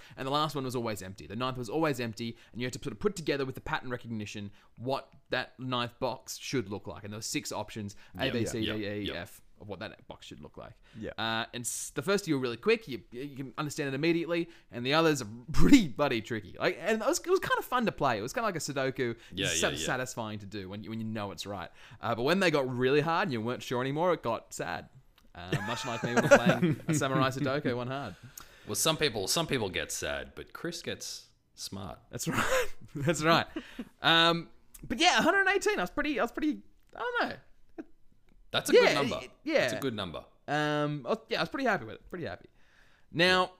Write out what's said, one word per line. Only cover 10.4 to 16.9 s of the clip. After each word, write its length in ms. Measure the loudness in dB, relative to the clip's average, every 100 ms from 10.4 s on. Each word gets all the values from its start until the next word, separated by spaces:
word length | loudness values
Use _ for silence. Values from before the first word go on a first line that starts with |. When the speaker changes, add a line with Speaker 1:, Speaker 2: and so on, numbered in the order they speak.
Speaker 1:
look 160 | -16 -16
like. 160 | -18 -18 -20 -12
Speaker 3:
Yep. 140 | -10 -6
Speaker 1:
Uh, 280 | -4 -4 -4
and 100 | -8
s-, 260 | -8 -8 -8
the 80 | -4
first 240 | 0 0 2
two 80 |
were 60 | 0
really 160 | 0 -2
quick. 300 | 2 0 0
You, 140 | -10 -10
you 240 | -12 -12
can 180 | -10 -10 -6
understand 300 | -6 -4 -4
it 60 |
immediately, 540 | 0 2 2 0 -2 -4 -8 -14
and 160 | -6 2
the 80 |
others 260 | 4 4 4
are 60 | -2 -10
<laughs> 140 | 4
pretty 360 | 10 12 12 8
bloody 320 | 2 2 2
tricky. 340 | 0 -4 -6 -2
Like, 180 | -2 0
and 200 | 0